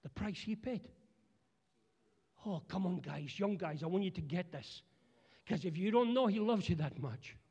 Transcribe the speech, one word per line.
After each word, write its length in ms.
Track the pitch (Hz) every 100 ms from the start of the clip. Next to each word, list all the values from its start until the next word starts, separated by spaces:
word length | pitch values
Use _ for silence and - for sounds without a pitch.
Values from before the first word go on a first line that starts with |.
The 60 | 143
price 300 | - 208 180
he 180 | - 220
paid. 320 | 254 233 - - _ _ _ _ _ _ _ _ _ _ _ _ _ _ 220
Oh, 160 | 175 -
come 180 | 185 185
on, 140 | 180
guys, 400 | 139 147 147 -
young 160 | 202 196
guys, 280 | 170 151
I 40 | 165
want 160 | 185
you 80 | 190
to 100 | 175
get 300 | 151 170 180
this. 300 | 143 - - - _ _ _ - - -
'Cause 180 | 202
if 140 | 175 156
you 140 | 196
don't 220 | 240 240
know 140 | 247 240
he 120 | 208
loves 280 | 214 226 -
you 80 | 165
that 220 | 156 -
much, 360 | 127 113 - - _